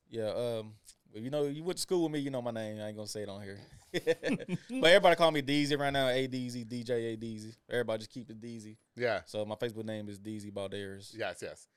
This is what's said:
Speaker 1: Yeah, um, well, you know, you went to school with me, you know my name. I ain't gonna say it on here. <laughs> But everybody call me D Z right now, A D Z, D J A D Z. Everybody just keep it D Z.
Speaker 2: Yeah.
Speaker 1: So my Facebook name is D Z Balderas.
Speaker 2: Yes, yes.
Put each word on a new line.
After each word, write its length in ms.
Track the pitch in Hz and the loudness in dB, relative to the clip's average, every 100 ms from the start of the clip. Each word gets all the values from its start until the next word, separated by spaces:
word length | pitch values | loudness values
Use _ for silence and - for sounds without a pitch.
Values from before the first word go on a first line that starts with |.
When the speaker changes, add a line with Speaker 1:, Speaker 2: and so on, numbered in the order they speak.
| _ | _
Speaker 1:
Yeah, 180 | 113 107 | -2 0
um, 460 | 107 120 113 107 107 - - _ | 0 0 -2 -6 -14 -20 -20 _
well, 120 | 104 | -10
you 60 | 123 | -4
know, 120 | 147 147 | 0 0
you 180 | 147 | -2
went 140 | 170 175 | -4 -4
to 40 | |
school 220 | - 185 | 0 2
with 80 | 160 | 2
me, 80 | 151 | 0
you 100 | 139 | -2
know 120 | 131 | -2
my 100 | 120 | -2
name. 280 | 113 110 107 | -2 -4 -6
I 80 | 107 | -6
ain't 60 | 107 | -8
gonna 100 | 104 | -8
say 160 | 107 | -6
it 60 | 101 | -6
on 120 | 98 | -8
here. 180 | 101 101 - - - | -10 -14 -16 -20 -6
<laughs> 120 | 180 - - - 226 - 175 - | 0 2 2 2 -2 -2 -6 -4
But 160 | 254 165 | 4 8
everybody 240 | 190 180 165 | 10 10 8
call 160 | 165 | 6
me 100 | 151 | 4
D 240 | 131 147 143 | 2 2 4
Z 100 | 143 | 2
right 160 | 139 | 2
now, 140 | 139 131 | 2 4
A 180 | 131 131 | 2 2
D 220 | 127 123 | -2 -4
Z, 140 | 123 113 | -6 -6
D 180 | 123 | -6
J 300 | 117 120 117 | -2 0 0
A 20 | 110 | -4
D 200 | 113 107 | -6 -8
Z. 120 | 110 113 - | -10 -16 -4
Everybody 300 | 123 113 110 | -2 0 -2
just 120 | 110 | -4
keep 180 | 127 113 | -12 -12
it 100 | 110 | -12
D 200 | 117 117 | -12 -12
Z. 180 | 107 107 _ 117 | -12 -18 _ -2
Speaker 2:
Yeah. 260 | 120 98 - | 0 0 -2
Speaker 1:
So 200 | 107 107 | -4 -4
my 100 | 107 | -4
Facebook 300 | 120 110 110 | -4 -4 -6
name 240 | 107 104 | -6 -8
is 100 | 98 | -10
D 180 | 104 107 | -10 -10
Z 120 | 101 | -8
Balderas. 640 | 101 98 104 98 98 98 110 | -6 -6 -6 -8 -12 -12 -6
Speaker 2:
Yes, 220 | 101 87 | -6 -6
yes. 260 | 78 - - | -10 -12 -18